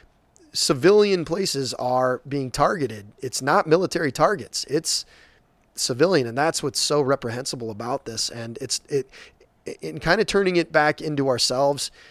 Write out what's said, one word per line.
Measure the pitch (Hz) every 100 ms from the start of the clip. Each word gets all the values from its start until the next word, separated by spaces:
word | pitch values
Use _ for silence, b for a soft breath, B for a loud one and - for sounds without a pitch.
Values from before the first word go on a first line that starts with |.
| b _ _ _ _
civilian | - - 143 156 208 208 185
places | 147 180 190 139 127
are | 127 123 127 127 127 135
being | 139 127
targeted. | - 160 208 127 107 101 -
It's | 127 -
not | 131 185 165
military | 165 180 - 156
targets. | - 165 185 107 - -
It's | 147 - - b b b b _ _ _
civilian. | - - 123 170 170 117
And | 120
that's | 156 -
what's | 143 -
so | - 151
reprehensible | 131 135 120 120 - 135 113
about | 104 117 135 -
this. | 113 -
And | 117 117 110
it's, | 127 - -
it, | 147 - B B _ _ _ - -
in | 156 156
kinda | 165 202
turning | 202 202 190 175
it | 160
back | 160 151 151
into | 156 147 135
ourselves, | 120 - 127 139 143 - b b